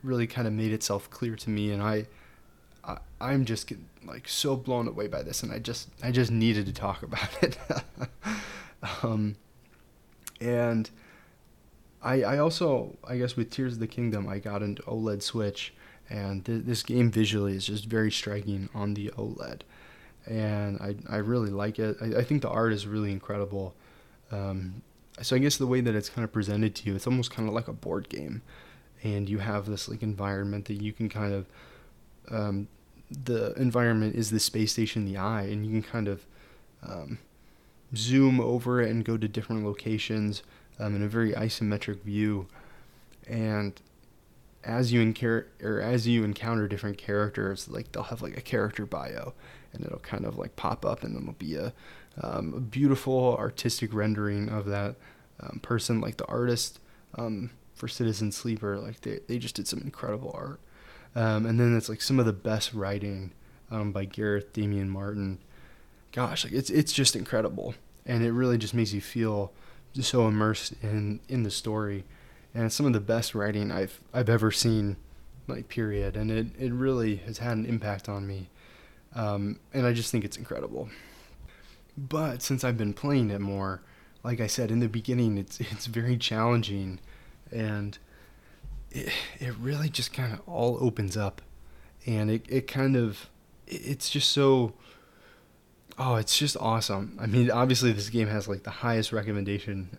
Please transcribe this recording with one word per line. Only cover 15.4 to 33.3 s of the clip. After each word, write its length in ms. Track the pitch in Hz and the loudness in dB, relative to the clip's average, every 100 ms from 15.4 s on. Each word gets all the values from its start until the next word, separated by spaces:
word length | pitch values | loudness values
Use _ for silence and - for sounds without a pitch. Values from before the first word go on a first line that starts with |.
| 101 - - - - - - | -2 -2 -10 -12 -20 -20 -10
and 360 | 107 98 98 95 | -6 -2 -4 -2
th-, 180 | 117 | -2
this 200 | 123 113 | 0 -2
game 280 | - 123 120 | 2 6 6
visually 440 | 107 104 107 101 95 | 6 4 4 2 0
is 100 | 95 | -2
just 200 | 104 110 | -4 0
very 260 | 113 110 | 2 2
striking 580 | - 104 104 101 98 95 | 2 -4 -4 -2 -4 -4
on 200 | 107 104 | -4 -4
the 160 | 101 101 113 | -2 -4 -6
oled. 440 | 107 - - 60 - - - - - - - | -6 -6 -10 -12 -16 -20 -20 -20 -20 -18 -6
And 520 | 110 107 104 104 101 | -2 0 0 -2 -2
I, 160 | 101 104 - | -4 -6 -4
I 80 | 107 | -2
really 320 | 107 123 107 | 0 2 0
like 300 | 98 104 110 | 0 -2 0
it. 180 | 110 101 | -2 -2
I, 180 | 113 113 | 0 0
I 40 | |
think 180 | 123 147 | 2 2
the 80 | - | 2
art 240 | 110 113 | 2 2
is 120 | 104 101 | 2 -2
really 260 | 107 104 | -2 -2
incredible. 640 | 98 - 104 98 98 92 - - - - - - | -2 -4 -4 -2 -4 -6 -10 -20 -20 -20 -20 -10
Um, 500 | 104 98 95 92 98 - - - - | -6 -4 -4 -4 -8 -16 -20 -20 -10
so 140 | 117 131 | 0 4
I 40 | |
guess 180 | 143 - | 4 4
the 100 | 127 | 2
way 140 | 131 | 4
that 140 | 120 107 | 4 2
it's 140 | - | -2
kind 140 | - | -4
of 80 | 110 | -2
presented 440 | 110 101 104 107 - | 0 0 2 2 0
to 140 | 110 | -4
you, 60 | 98 | -2
it's 120 | - | 0
almost 240 | 127 120 | 0 0
kind 160 | - 110 | -2 -2
of 80 | 110 | -2
like 120 | 117 | -4
a 60 | |
board 360 | - - 90 - | -8 -4 -4 -4
game. 320 | - 73 113 - - - - - - | -10 -8 -8 -10 -20 -20 -20 -20 -8
And 260 | 110 101 101 | -4 -2 0
you 100 | 104 | -2
have 260 | 107 104 104 | -2 -2 -2
this, 220 | 101 - | -6 -6
like, 160 | 110 | -4
environment 640 | 107 101 101 98 101 101 101 | -4 -2 -2 -2 -2 -4 -6
that 100 | 104 | -6
you 160 | 107 | -6
can 180 | 107 107 | -2 -4
kind 240 | 107 104 | -2 -2
of, 120 | 101 95 - - - - - - - - | -2 -6 -14 -20 -20 -20 -20 -20 -20 -8
um, 380 | 113 104 98 101 - - - - | -4 -2 -2 -6 -12 -20 -20 -14
the 440 | 143 127 | -10 -2